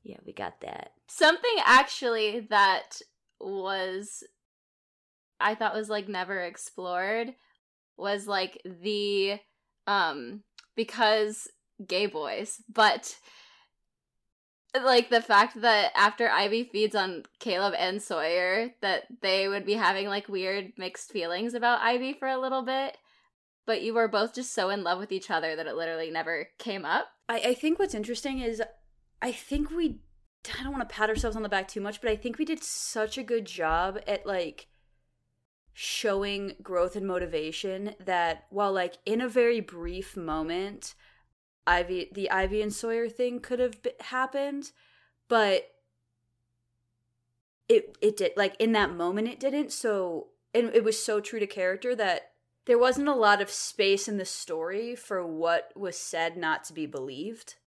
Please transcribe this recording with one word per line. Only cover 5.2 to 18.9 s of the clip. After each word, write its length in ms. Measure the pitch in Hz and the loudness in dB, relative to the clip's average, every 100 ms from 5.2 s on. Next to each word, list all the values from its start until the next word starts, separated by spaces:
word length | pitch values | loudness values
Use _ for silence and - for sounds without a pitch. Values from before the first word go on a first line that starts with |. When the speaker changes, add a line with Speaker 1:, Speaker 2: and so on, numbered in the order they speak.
| _ _ | _ _
Speaker 2:
I 140 | 208 | 2
thought 200 | 220 214 | 2 0
was, 140 | 214 214 | 0 -2
like, 180 | 214 196 | -4 -4
never 320 | 190 180 196 | -6 -4 -4
explored 960 | 175 180 - - 180 180 190 220 233 254 _ _ _ _ _ - | -4 -8 -14 -10 -4 -2 0 -2 -4 -10 _ _ _ _ _ -8
was, 300 | 196 202 202 | -4 -4 -2
like, 340 | 196 190 - | -2 -2 -6
the, 760 | 190 175 190 208 202 202 196 202 _ _ _ _ - | -16 -8 -2 0 0 2 0 -2 _ _ _ _ 0
um, 560 | 202 165 143 120 208 _ - _ - | 2 2 -2 -10 -12 _ -20 _ -4
because 720 | 226 226 220 214 214 220 - _ _ - 190 | -4 2 4 4 2 -4 -14 _ _ -20 -4
gay 200 | 185 202 | -2 -2
boys, 560 | 156 147 107 214 - - | -2 -6 -6 -8 -12 -4
but, 460 | 226 214 208 - - - - - _ _ _ _ _ _ _ _ _ _ _ _ 262 | 4 6 6 -4 -16 -20 -20 -20 _ _ _ _ _ _ _ _ _ _ _ _ 0
like, 280 | 262 247 240 | 6 6 6
the 100 | 233 | 2
fact 400 | 226 208 240 220 | 6 6 6 2
that 320 | 233 214 196 | 4 4 4
after 360 | - 208 214 233 | 4 4 4 2
Ivy 340 | 170 202 226 | 4 4 0
feeds 300 | 240 208 214 208 | 0 0 2 2
on 280 | 190 170 - _ | -2 -6 -12 _
Caleb 360 | - 180 202 175 | -4 0 0 0
and 220 | 185 202 | -2 -2
Sawyer, 720 | - 170 156 175 180 196 233 _ | -4 -2 0 2 2 0 -2 _
that 240 | 202 | -2